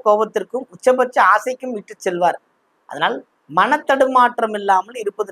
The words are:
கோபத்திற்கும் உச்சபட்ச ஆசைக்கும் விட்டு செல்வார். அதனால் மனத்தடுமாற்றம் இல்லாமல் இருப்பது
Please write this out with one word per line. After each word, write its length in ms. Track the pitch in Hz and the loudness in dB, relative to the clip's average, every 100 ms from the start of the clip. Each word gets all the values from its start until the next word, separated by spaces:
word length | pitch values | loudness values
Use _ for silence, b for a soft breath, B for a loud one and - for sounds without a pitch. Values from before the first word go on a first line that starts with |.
| 220 | 2
கோபத்திற்கும் 600 | 208 214 214 196 247 262 | 0 0 -4 -8 -8 -12
உச்சபட்ச 440 | - 254 254 247 262 190 | -2 0 2 0 2 4
ஆசைக்கும் 420 | 208 247 254 254 220 | 2 0 -8 -10 -12
விட்டு 180 | - 214 190 | -12 -10 -6
செல்வார். 340 | 175 175 165 _ _ _ _ - | -2 0 -2 _ _ _ _ -18
அதனால் 240 | 135 175 277 - _ _ 160 | -4 -4 -4 -10 _ _ 0
மனத்தடுமாற்றம் 960 | 214 294 294 269 262 254 240 240 226 214 | 0 0 0 0 2 4 2 0 -4 -4
இல்லாமல் 380 | 202 185 196 247 | 0 0 -2 -8
இருப்பது 280 | 202 208 196 | -8 -6 -8